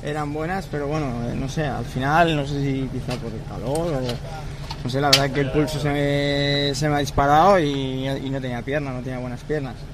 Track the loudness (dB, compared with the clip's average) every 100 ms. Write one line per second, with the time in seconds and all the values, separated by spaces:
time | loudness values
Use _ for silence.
0 | -6 -4 -4 -4 -4 -4 -4 -4 -2 -2
1 | -2 -2 -2 -2 -2 -2 -2 -2 -4 -2
2 | 4 6 6 4 0 0 0 0 -2 -4
3 | -4 -4 -4 -8 -8 -6 -2 0 0 0
4 | -2 -4 -6 -8 -8 -8 -8 -6 -2 0
5 | 4 4 2 0 0 2 0 0 0 2
6 | 2 2 2 2 2 2 0 0 2 2
7 | 2 2 6 8 8 6 4 0 -2 -2
8 | -2 -2 -4 -4 -4 -4 -2 -2 -2 -6
9 | -6 -6 -6 -8 -4 -4 -4 -8 -12